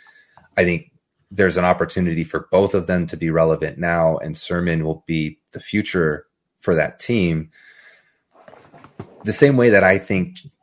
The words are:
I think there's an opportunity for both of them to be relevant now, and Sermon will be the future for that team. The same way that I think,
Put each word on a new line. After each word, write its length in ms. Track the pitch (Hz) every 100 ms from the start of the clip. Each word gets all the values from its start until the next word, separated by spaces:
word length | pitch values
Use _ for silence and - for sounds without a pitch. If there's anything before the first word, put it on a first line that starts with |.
| _ _ _ _ _ -
I 80 |
think 280 | 87 85 - _ _ _ -
there's 280 | 98 95 87
an 80 | 90
opportunity 580 | 90 85 95 87 82
for 240 | 80 80 -
both 220 | 92 98
of 140 | 98 85
them 180 | 90 82
to 100 | 78
be 120 | 82
relevant 480 | 80 80 80 76 73
now, 380 | 85 85 82 80
and 200 | 76 80
Sermon 480 | - 87 87 80 80
will 180 | 80 -
be 340 | 82 78 - _
the 80 | -
future 680 | - 104 104 92 78 73 - _ _ _
for 160 | - 80
that 240 | 73 -
team. 520 | - 120 87 80 80 _ _ _ - _ _ _ _ _ - - - - - - - - 107
The 80 |
same 240 | - 143 131
way 140 | 120
that 120 | 101
I 160 | 92 98
think, 380 | - 95 87 - - _